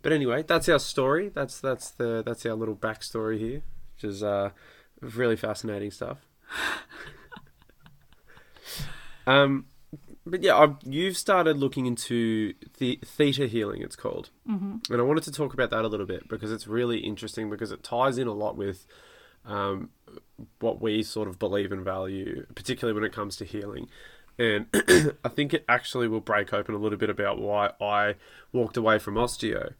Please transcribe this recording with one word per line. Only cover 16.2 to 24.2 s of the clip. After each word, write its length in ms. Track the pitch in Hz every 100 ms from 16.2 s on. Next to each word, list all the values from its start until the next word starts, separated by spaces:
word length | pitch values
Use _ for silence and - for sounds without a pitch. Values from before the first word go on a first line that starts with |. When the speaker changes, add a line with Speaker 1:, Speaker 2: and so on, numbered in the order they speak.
| -
Speaker 1:
because 220 | 110 107
it's 140 | 110 104
really 320 | 113 120 113
interesting 520 | 104 101 107 - 107
because 200 | 104 110
it 100 | 98
ties 360 | - 120 135 123
in 80 | 123
a 60 |
lot 240 | 104 107 -
with, 300 | 98 95 - - - - - _
um, 460 | 107 104 98 95 - _ - - _ - - _
what 200 | 113 -
we 220 | 113 107
sort 260 | 107 110 104
of 100 | 87
believe 340 | 104 101 98
and 120 | 98
value, 600 | 92 95 95 98 95 - -
particularly 400 | - - 123 120 107
when 60 | 107
it 40 |
comes 240 | - 101 -
to 80 |
healing. 440 | 98 104 101 117 - - - -